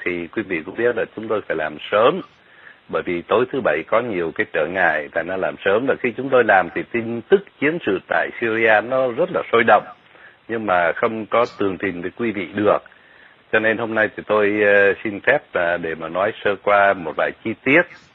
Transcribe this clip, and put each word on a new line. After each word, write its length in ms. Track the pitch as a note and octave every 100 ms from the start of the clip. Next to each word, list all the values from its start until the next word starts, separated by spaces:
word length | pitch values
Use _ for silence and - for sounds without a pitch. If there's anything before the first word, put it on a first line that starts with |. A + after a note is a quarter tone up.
thì 220 | F2+ F2 E2+
quý 160 | -
vị 200 | F#2+ E2+ D2+
cũng 100 | A2
biết 200 | A#2+ A2+
là 80 | D#2+ -
chúng 120 | A2
tôi 120 | G#2+ -
phải 80 | D#2+
làm 200 | D#2 D2+ -
sớm, 300 | G#2 B2 F3+ - _ _ _ - - _
bởi 140 | E2 D#2+
vì 160 | F2
tối 220 | - G#2+ B2+
thứ 80 | C#3
Bảy 180 | F2+ D#2 D#2+
có 140 | A2
nhiều 320 | A#2+ F#2 E2
cái 120 | - -
trở 140 | E2 D#2
ngại 420 | F#2+ F2 D#2 C#2+
và 100 | E2+
nó 140 | E2 F#2+
làm 180 | E2 C#2+
sớm. 200 | G2 G#2 C3+
Và 60 | G2+
khi 100 | B2+ A2
chúng 120 | C3+
tôi 160 | B2+
làm 240 | A2 G2 F2
thì 80 | F#2 D#2+
tin 280 | A#2+ A2+ A#2+
tức 240 | - G3+ - -
chiến 180 | C#3+ E3+ -
sự 120 | F#2 -
tại 220 | E2+ C#2+ -
Syria 400 | A#2 A2 A2+ G#2+ A2+
nó 200 | C3 C3
rất 200 | A#2 F3+
là 80 | E3+ -
sôi 120 | A#2 A#2
động, 180 | G#2 - - _ - - _ -
nhưng 180 | A2+ G#2
mà 260 | F2+ E2+
không 340 | - A#2 A2 G#2
có 200 | A2+ B2 -
tường 180 | G2+ F2+
trình 240 | G2 F2
với 80 | F2+ -
quý 160 | A2+
vị 160 | G#2 F#2
được. 240 | G2+ G#2 D#2 - _ _ - - _ _
Cho 60 | A2
nên 200 | A2 A2
hôm 160 | A#2
nay 140 | A2 G#2+ -
thì 60 | -
tôi, 360 | G#2+ G2+ G#2+ G#2
ờ, 280 | G2+ G2+ F2+
xin 160 | A2 G2
phép, 180 | A#2+ C#3+ -
à, 240 | F#2 E2+ F2
để 180 | E2
mà 140 | D#2+ E2
nói 240 | F2 G#2 A2+
sơ 120 | G#2 G2
qua 320 | - G2+ G2
một 180 | F#2+ D#2+ D#2+
vài 140 | D#2 -
chi 100 | A#2 G#2+
tiết. 180 | C3 D#3 F3 - _